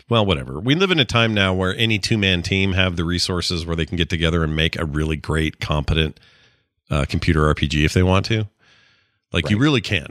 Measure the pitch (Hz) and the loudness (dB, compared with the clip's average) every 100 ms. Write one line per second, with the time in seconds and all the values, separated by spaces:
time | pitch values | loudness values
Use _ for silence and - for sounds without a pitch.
0 | - 117 101 78 65 69 113 156 190 175 | -2 0 2 0 -2 -4 0 2 2 2
1 | 120 120 113 104 95 92 92 98 113 107 | 2 2 2 2 2 2 0 0 0 0
2 | - 113 98 87 82 98 98 95 92 85 | 0 0 2 0 0 0 0 2 0 0
3 | 85 87 - 90 - 87 85 82 80 85 | -2 -2 -2 -2 -2 -4 -4 -4 -2 -2
4 | 80 80 82 82 80 78 80 - 80 73 | -2 0 0 0 0 0 -2 -2 -4 -2
5 | 78 78 - 78 80 - - 76 71 80 | -2 -4 -2 -2 -2 -4 -4 -2 0 0
6 | 78 - _ _ _ _ _ _ - 73 | 0 -4 _ _ _ _ _ _ -4 -4
7 | 67 80 - 78 76 76 73 76 76 - | -2 -2 0 2 2 2 0 0 2 2
8 | 92 95 95 110 107 _ _ _ _ _ | 2 2 0 -4 -4 _ _ _ _ _
9 | _ _ _ 87 - 104 147 135 92 95 | _ _ _ -4 0 2 2 0 -2 -6
10 | - | -6